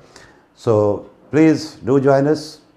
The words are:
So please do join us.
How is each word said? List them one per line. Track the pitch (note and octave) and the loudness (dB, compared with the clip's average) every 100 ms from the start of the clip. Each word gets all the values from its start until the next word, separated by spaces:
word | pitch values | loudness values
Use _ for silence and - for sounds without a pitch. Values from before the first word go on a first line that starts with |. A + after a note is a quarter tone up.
| _ - - _ _ | _ -20 -20 _ _
So | _ A#2 G#2+ G#2 - - _ _ | _ -2 0 0 -2 -10 _ _
please | C#3+ D#3+ D3+ - - | 2 2 2 -4 -10
do | G#2+ C#3 | -4 0
join | C#3 C3+ C#3 | 2 2 0
us. | D#3 - - _ | -2 -6 -20 _